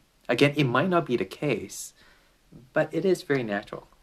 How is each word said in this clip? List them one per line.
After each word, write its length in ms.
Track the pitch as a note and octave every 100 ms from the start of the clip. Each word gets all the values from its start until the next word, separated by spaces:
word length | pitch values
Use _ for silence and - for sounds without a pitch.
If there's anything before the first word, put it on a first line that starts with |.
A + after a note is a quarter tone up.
| _ _ -
Again, 260 | B2 D3 D3
it 80 | C3+
might 240 | B2+ F#3
not 160 | F3 C#3
be 100 | A#2
the 80 |
case, 720 | F#2+ - D3 G#2+ F#2+ - - _ - _ _ _ _ - B2
but 200 | - D3+
it 120 | D#3+ F#3+
is 180 | F3
very 200 | - C#3
natural. 440 | A2+ G2+ - - - _